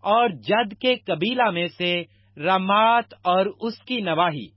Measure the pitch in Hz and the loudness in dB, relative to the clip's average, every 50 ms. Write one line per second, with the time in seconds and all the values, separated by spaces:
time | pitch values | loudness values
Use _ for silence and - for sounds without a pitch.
0 | - 190 208 226 240 233 180 139 104 - 208 220 247 202 214 - - 254 247 233 | 0 2 2 2 2 2 0 -6 -4 -2 0 0 0 -2 -6 -4 0 0 0 0
1 | _ - 185 156 165 214 254 247 247 220 185 170 175 175 - _ 180 175 175 175 | _ -6 -4 -2 -2 -4 0 0 0 0 0 -2 -4 -4 -4 _ -4 -2 -2 -2
2 | 170 - _ _ _ _ _ - 147 170 190 190 185 190 202 208 220 226 233 233 | -4 -8 _ _ _ _ _ -6 -2 0 0 0 2 2 2 4 4 4 4 2
3 | 233 _ - _ _ 180 180 185 190 202 196 _ - 233 220 - _ - 254 240 | 0 _ -12 _ _ 0 2 2 2 0 -4 _ -8 -8 -8 -8 _ -8 -6 -4
4 | 208 180 160 151 175 175 156 147 113 - _ | -4 -2 0 0 0 0 0 -4 -10 -12 _